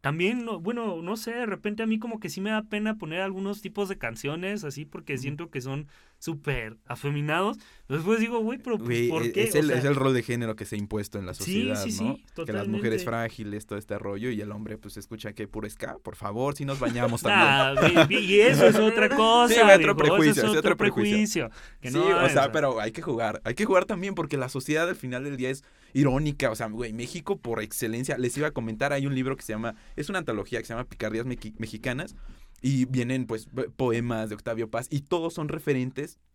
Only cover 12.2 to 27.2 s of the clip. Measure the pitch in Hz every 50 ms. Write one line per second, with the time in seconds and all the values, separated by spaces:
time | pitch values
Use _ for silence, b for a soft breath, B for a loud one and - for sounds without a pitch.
12.2 | - _ - - 165 - 107 101 98 104 107 104 - 117 110 98 - 123 113 117
13.2 | 117 110 - - 107 104 104 104 104 _ 107 101 101 _ 101 101 98 101 101 101
14.2 | 113 127 120 104 104 104 104 104 110 107 107 107 - 104 - 107 101 _ 113 104
15.2 | - 107 107 - 104 101 - 107 - 104 - - - - - - _ - 90 -
16.2 | 110 101 101 117 131 143 143 - 143 139 139 135 123 120 117 120 120 117 117 -
17.2 | - - 202 190 170 143 135 139 135 135 139 - - - 175 165 156 147 202 208
18.2 | 202 180 196 208 214 254 269 - - - 214 220 214 220 226 226 214 214 277 220
19.2 | 220 226 233 240 240 233 226 233 220 208 196 180 156 156 147 156 - 151 180 202
20.2 | 156 151 135 135 117 - - 156 - - - - - 202 - - 208 208 208 214
21.2 | 214 214 - 175 127 110 B B B B B B - 123 131 165 160 - 175 170
22.2 | 180 170 143 143 135 139 117 156 143 135 123 113 107 113 - 170 156 185 127 117
23.2 | 117 104 110 - - 117 117 - 214 214 190 180 190 - 220 170 185 202 196 165
24.2 | 165 143 147 135 127 127 - 135 127 - 151 156 170 175 180 - - 127 123 123
25.2 | 139 143 143 123 127 127 135 139 b b b b b b b 135 139 139 127 143
26.2 | 156 151 139 - 135 120 113 113 117 110 107 113 123 113 107 117 123 123 - 175